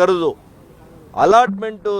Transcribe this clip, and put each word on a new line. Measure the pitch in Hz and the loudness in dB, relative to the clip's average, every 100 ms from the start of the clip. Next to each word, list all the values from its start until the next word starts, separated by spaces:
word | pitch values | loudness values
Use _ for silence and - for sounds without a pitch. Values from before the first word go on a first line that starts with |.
ಕರೆದು | 180 180 160 107 - - - - - - - - 147 | 0 0 -2 -6 -12 -20 -20 -20 -20 -20 -12 0 2
ಅಲಾಟ್ಮೆಂಟ್ | 220 247 196 220 214 208 202 | 4 2 -2 -10 -10 -8 -6